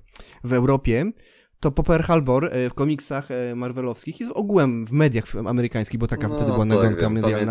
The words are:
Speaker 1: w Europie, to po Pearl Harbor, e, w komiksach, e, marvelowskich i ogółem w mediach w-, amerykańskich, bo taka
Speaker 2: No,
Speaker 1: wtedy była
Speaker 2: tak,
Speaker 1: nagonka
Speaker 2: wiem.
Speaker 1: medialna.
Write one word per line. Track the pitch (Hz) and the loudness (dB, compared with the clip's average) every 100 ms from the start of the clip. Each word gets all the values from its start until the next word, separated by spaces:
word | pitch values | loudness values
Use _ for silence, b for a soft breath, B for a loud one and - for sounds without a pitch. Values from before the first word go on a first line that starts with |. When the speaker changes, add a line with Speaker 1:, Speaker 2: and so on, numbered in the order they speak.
| - B B B | -14 B B B
Speaker 1:
w | 123 | -2
Europie, | 123 127 135 123 113 196 - b b b _ | 2 4 2 2 0 -2 -6 b b b _
to | 151 | -2
po | 139 | 0
Pearl | - 165 | 2 2
Harbor, | 160 165 131 127 | 4 2 4 0
e, | 131 127 127 | 0 -2 -2
w | |
komiksach, | - 143 143 - 143 143 | 0 -2 -2 -4 -10 -6
e, | 123 123 | -6 -6
marvelowskich | 120 123 123 127 113 - - | -6 -6 -4 -6 -6 -10 -10
i | |
ogółem | 233 - 208 196 135 117 110 | -8 -4 0 2 2 0 -2
w | |
mediach | 143 156 113 - | 2 2 2 -2
w-, | 107 110 | -6 -2
amerykańskich, | 123 120 113 107 113 | 0 0 -2 -4 -4
bo | 117 | -4
taka | 113 107 | -2 -4
Speaker 2:
No, | 101 | -2
Speaker 1:
wtedy | 143 | 0
była | 123 113 | 2 2
Speaker 2:
tak, | |
Speaker 1:
nagonka | 107 110 85 | 4 4 2
Speaker 2:
wiem. | 85 | 0
Speaker 1:
medialna. | 110 110 107 107 | 0 0 0 -2